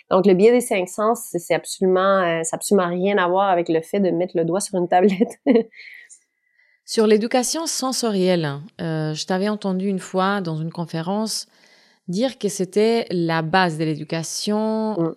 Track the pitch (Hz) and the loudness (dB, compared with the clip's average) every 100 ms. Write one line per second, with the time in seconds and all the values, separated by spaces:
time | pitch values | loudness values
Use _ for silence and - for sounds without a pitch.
0 | - 190 190 180 220 247 240 208 180 - | 0 4 6 8 6 6 2 -2 -2 -2
1 | 214 233 - 175 - 165 - - 190 185 | -2 -2 -4 -8 -2 -4 -4 -2 2 4
2 | 190 196 175 165 165 - - 202 175 180 | 4 2 2 0 -2 -4 2 2 2 0
3 | 190 202 180 185 196 175 170 165 160 202 | 0 2 2 2 2 2 2 -2 0 0
4 | 185 165 185 170 165 185 - 185 175 180 | 0 0 -2 -2 -2 -2 -2 -4 0 4
5 | 202 185 233 - 285 226 226 - - - | 4 2 -2 -2 2 2 0 -10 -20 -20
6 | - - _ _ _ _ _ _ - - | -20 -20 _ _ _ _ _ _ -6 2
7 | 220 214 233 254 233 311 330 - 262 247 | 4 4 4 0 0 -4 -4 -4 -4 -2
8 | 233 196 180 180 151 139 156 - 165 156 | -2 0 2 2 0 -6 -12 -10 -6 -4
9 | 156 156 - 185 202 208 202 185 202 185 | -4 -6 -4 -2 -2 -2 -4 -2 -2 -4
10 | - 185 190 202 170 156 160 - 165 165 | -4 -2 0 -2 -4 -6 -6 -6 -6 -6
11 | 165 202 220 - - _ _ _ _ _ | -4 -4 -4 -6 -10 _ _ _ _ _
12 | - 180 254 247 202 190 185 208 220 233 | -8 -4 -4 -2 -6 -4 -2 0 2 0
13 | - 180 165 165 160 185 180 156 156 151 | -2 -2 0 -2 0 2 0 0 -2 -4
14 | 151 165 156 - - 214 220 220 220 202 | -6 -8 -6 -6 -4 -2 -2 -2 -2 -2
15 | 165 | -4